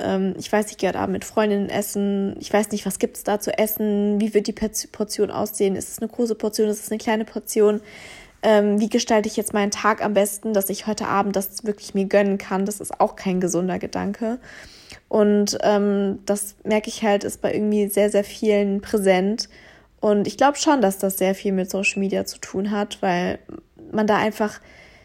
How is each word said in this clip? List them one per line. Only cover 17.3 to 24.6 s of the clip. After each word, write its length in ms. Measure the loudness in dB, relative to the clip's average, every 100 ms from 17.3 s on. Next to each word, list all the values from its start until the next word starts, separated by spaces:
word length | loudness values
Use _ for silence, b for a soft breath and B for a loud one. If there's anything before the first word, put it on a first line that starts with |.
| -4
bei 120 | -2
irgendwie 340 | 0 0 2 2
sehr, 220 | 2 2
sehr 120 | 2
vielen 580 | -2 -2 2 2 2 -2
präsent. 680 | -2 2 4 4 4 0 -6 B B B B _
Und 280 | 2 2 2
ich 100 | 2
glaub 200 | 2 4
schon, 240 | 2 4
dass 180 | 4 2
das 200 | -2 0
sehr 160 | 0
viel 180 | 0 0
mit 160 | 0 0
Social 300 | -2 -2 0
Media 260 | 0 -2
zu 140 | -4 -8
tun 320 | -8 -4 -2
hat, 320 | -2 -4 -2
weil 360 | 0 0 -2 -4 -10 -18 -18 -20 -6
man 160 | 0 2
da 100 | 2
einfach, 440 | 0 0 -4 -4